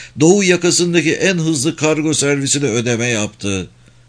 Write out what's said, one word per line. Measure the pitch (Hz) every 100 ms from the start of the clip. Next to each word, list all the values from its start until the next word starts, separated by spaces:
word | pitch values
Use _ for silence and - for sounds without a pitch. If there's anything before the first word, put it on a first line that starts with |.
| - -
Doğu | 156 202
yakasındaki | 185 180 180 151 175 170 156
en | - 175 180
hızlı | 160 151 135 -
kargo | 156 156 156
servisine | 143 143 143 139 143 139
ödeme | 120 117 113 120
yaptı. | 110 104 - 101 95 87 _ - _